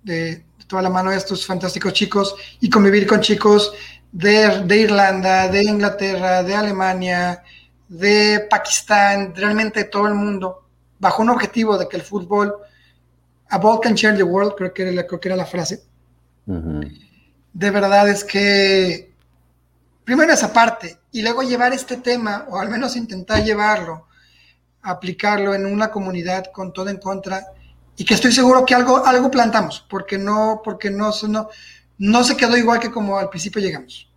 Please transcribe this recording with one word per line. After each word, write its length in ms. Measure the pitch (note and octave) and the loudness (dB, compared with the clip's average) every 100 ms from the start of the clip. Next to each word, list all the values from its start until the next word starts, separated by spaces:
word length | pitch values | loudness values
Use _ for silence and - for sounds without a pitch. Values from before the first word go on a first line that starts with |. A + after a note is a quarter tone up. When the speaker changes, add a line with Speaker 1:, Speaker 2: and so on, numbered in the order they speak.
Speaker 1:
de, 340 | G3+ E3 E3 E3+ | -6 -6 -6 -10
de 280 | _ _ _ | _ _ _
toda 140 | F#3+ | -4
la 80 | F#3 | 0
mano 200 | F#3 F#3+ | 0 0
de 60 | G3 | -2
estos 280 | - F#3+ - | -4 -8 -6
fantásticos 460 | F#3 F3+ F3+ F#3 | -6 -4 -4 -2
chicos, 420 | - G3+ G3+ G3 - - - | -2 0 0 0 -6 -18 -4
y 100 | - | 2
convivir 360 | G3+ G3 G3+ G3 | 6 6 6 4
con 140 | G3+ | 2
chicos 520 | - G#3 G#3+ G#3 - - - - _ | 4 2 6 4 4 -8 -20 -20 _
de, 500 | F3+ G3+ G#3+ G#3+ F#3+ F3 | -2 4 6 4 2 2
de 100 | G#3 | 4
Irlanda, 720 | G#3+ G3+ G3 F#3+ F#3+ F#3 F#3 | 4 4 4 2 2 2 2
de 160 | G3+ | 0
Inglaterra, 800 | G#3 G#3 G3+ G3+ G3 F#3 F#3 F#3 | 0 0 -2 -2 -4 -2 0 0
de 120 | F3+ | 0
Alemania, 880 | G#3 G#3 F#3+ F#3 F#3 F#3 F3+ F3+ F3 _ - _ _ _ | -2 -2 -2 -2 -2 -4 -2 -4 -6 _ -20 _ _ _
de 580 | E3 G3+ G#3 G#3+ G#3 G#3 | -4 2 4 4 0 0
Pakistán, 840 | G#3 - - - G#3 G3+ G3+ G3 | -2 0 -6 2 4 4 2 -4
realmente 500 | E3+ G#3 G#3 A3 G#3+ | -4 -2 0 -2 -4
de 40 | G3+ | -4
todo 180 | G3+ G#3 | -2 0
el 80 | |
mundo, 520 | G#3 G3+ G3 F#3 F#3 _ _ _ _ | 0 -2 -4 -8 -10 _ _ _ _
bajo 240 | A#3+ B3 | 0 2
un 80 | A3+ | 0
objetivo 480 | A#3+ G#3 A#3 A3 G3 | 0 -2 -2 0 0
de 100 | F3+ | -2
que 80 | F3 | -8
el 60 | |
fútbol, 520 | - G3+ F3 G3+ G3+ G3+ - _ _ _ _ _ _ _ _ | -8 -10 -2 -2 -2 -4 -14 _ _ _ _ _ _ _ _
"A 100 | F#3+ | 2
ball 220 | G#3+ A3 | 2 2
can 140 | A#3 | 0
change 240 | G#3 G#3+ G3+ | 2 2 2
the 40 | |
world", 320 | F3 F#3+ G3+ G3+ | 0 0 -2 -4
creo 160 | F#3 | -8
que 100 | - | -6
era 100 | F#3 | -4
la, 140 | F3+ F3 | -4 -6
creo 120 | F3 | -8
que 100 | F#3 | -6
era 80 | F#3 | -6
la 100 | F3 | -6
frase. 360 | F3+ F3+ G#3+ _ _ _ _ _ _ - | -6 -8 -10 _ _ _ _ _ _ -10
Speaker 2:
Ujú. 340 | F2 D#2+ D2+ D2 - _ _ _ _ _ | -8 -6 -8 -10 -16 _ _ _ _ _
Speaker 1:
De 180 | E3+ G3+ | -6 -2
verdad 380 | G3+ G3 G3+ G3+ | 0 4 4 4
es 160 | G3+ | 2
que, 920 | - G3 G3+ G3+ G3 F#3+ F3+ D#3+ - _ _ _ _ _ _ _ _ _ | -2 0 2 4 4 2 2 -4 -12 _ _ _ _ _ _ _ _ _
primero 280 | - C4 D#4 | -2 2 4
esa 200 | - G#3+ | 2 2
parte, 460 | A#3 A#3 - E3+ - _ | 2 2 0 -12 -16 _
y 100 | A#3 | -4
luego 200 | A3 A#3+ | -2 -2
llevar 300 | C4 A#3+ B3 | -2 0 0
este 240 | C4 - B3 | 0 -8 -8
tema, 500 | B3 A#3+ A3 G3+ - | -4 -2 -4 -6 -8
o 80 | - | -8
al 100 | A3 | -6
menos 280 | A#3 C4 B3 | -4 -4 -6
intentar 460 | A3+ F#3+ F3+ G#3+ | -8 -12 -2 -2
llevarlo, 640 | G#3+ G#3 G#3 F#3 E3 D#3+ _ _ _ _ _ _ _ _ | 0 0 0 0 -4 -14 _ _ _ _ _ _ _ _
aplicarlo 720 | G3 F3+ F#3 F3 G#3 G#3 G3+ | -10 -8 -10 -4 -2 0 -2
en 100 | G3 | -2
una 260 | G3 G#3 A3 | -4 -2 -4
comunidad 540 | G#3+ F#3 F3+ F3 F#3 F#3 | -4 -6 -6 -6 -6 -8
con 200 | - F#3 | -14 -12
todo 180 | F#3 F#3+ | -8 -8
en 80 | F#3+ | -8
contra, 440 | G#3+ G3 F3+ F#3+ - - - _ _ - | -10 -10 -8 -10 -12 -20 -20 _ _ -8
y 80 | |
que 100 | - | 0
estoy 180 | A3 B3 | 2 2
seguro 320 | B3+ B3+ B3+ | 4 6 6
que 100 | B3+ | 4
algo, 320 | B3 B3 B3+ C4 | 2 4 4 4
algo 240 | B3+ C4 | 2 2
plantamos, 560 | C4 A3+ G#3+ E3+ - _ | 2 2 0 -2 -10 _
porque 300 | G3 - G3 | -12 -8 -6
no, 420 | G3 G#3+ G#3+ A3 | -2 0 0 -2
porque 260 | A3 F#3+ G3+ | -8 -8 -6
no 220 | G3 G#3+ | -4 -4
se, 160 | G#3+ G#3+ | -4 -4
no, 200 | G#3+ G#3+ - - - _ - | -6 -6 -16 -20 -20 _ -4
no 260 | G3+ A#3 | 2 4
se 120 | B3 A#3 | 2 2
quedó 200 | A#3+ A#3+ | 2 4
igual 240 | A3+ A#3 | 2 0
que 100 | A#3 | -2
como 260 | G3+ G3+ G3 | -6 -4 -4
al 120 | F#3+ | -4
principio 340 | F3 F#3+ G#3+ | -8 -8 -4
llegamos. 480 | F#3+ D3+ - - _ | -6 -6 -14 -20 _